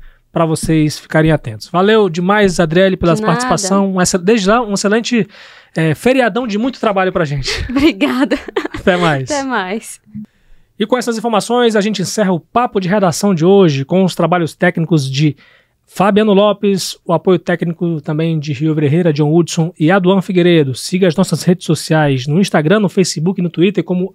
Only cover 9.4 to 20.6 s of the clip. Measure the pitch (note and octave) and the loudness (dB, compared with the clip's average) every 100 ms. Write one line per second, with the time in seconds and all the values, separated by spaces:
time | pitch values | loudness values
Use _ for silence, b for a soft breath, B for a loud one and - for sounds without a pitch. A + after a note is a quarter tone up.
9.4 | C4+ A#3 F#3 G#3+ - - _ G#3+ G#3+ B | -4 -4 -4 -8 -10 -20 _ -16 -16 B
10.4 | B B B - G#3+ B3 A#3+ A3 A#3 G#3+ | B B B -8 -2 -2 -2 -4 -2 -2
11.4 | F#3+ A#3+ A#3+ G#3+ G3+ G3+ E3+ - F#3+ F3 | 0 0 2 2 0 -2 -4 -2 0 -2
12.4 | - A#3 B3 G#3+ F3+ G#3 F#3 - G3+ F3 | -2 -2 -2 -2 -2 0 0 0 0 2
13.4 | E3 G3+ F3+ C3+ C3+ F3+ F#3 - E3 F3+ | 4 6 4 2 0 0 0 0 0 0
14.4 | D#3+ - F3+ F3 E3 D#3+ C3+ C3 D3+ - | -2 -2 -2 0 0 0 0 0 0 -2
15.4 | b b b b _ - G3 G#3 A3 G3 | b b b b _ -2 2 2 4 4
16.4 | G#3 G3+ G3+ F#3+ - - - E3 - F3 | 2 2 0 -2 -4 -10 -4 -2 2 0
17.4 | F3+ E3+ E3+ E3 F3 D#3+ D3+ D3+ E3 D#3+ | 0 -4 -4 -4 -4 -4 -4 -4 -2 -2
18.4 | D3 B2+ D#3 D#3 D3 D#3+ F3 C#3+ D3+ E3+ | -4 -2 -2 0 2 2 2 2 2 2
19.4 | D#3+ - E3 - D#3 G3 F3+ G3 F3 F3+ | 2 -2 -4 0 2 2 2 0 0 2
20.4 | F3 E3+ | 4 4